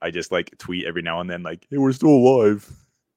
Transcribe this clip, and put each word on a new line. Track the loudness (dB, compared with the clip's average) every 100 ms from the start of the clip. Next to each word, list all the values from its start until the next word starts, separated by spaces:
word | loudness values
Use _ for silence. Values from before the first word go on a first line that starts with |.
I | -10
just, | -8 -4
like, | -4 -6 _
tweet | -10 -8 -6
every | -8
now | -6 -8
and | -8
then, | -10
like, | -12 -14 -8
"Hey, | -2
we're | -2
still | 2 4
alive." | 6 6 6 2 0 -8 -20 _ _ _